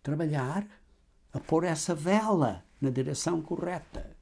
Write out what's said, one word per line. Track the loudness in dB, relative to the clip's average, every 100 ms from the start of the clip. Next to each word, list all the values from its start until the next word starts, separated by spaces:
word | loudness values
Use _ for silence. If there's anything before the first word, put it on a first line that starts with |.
Trabalhar | -2 -2 0 0 0 -2 -4 -14 _ _ _ _ _
a | -10
pôr | 2 2
essa | 2 0 -2
vela | -2 2 2 4 4 2 0 -12 _
na | -2
direção | 0 -2 -2 -2 -2
correta. | -2 -4 -4 -6 -8 -12 -12 -16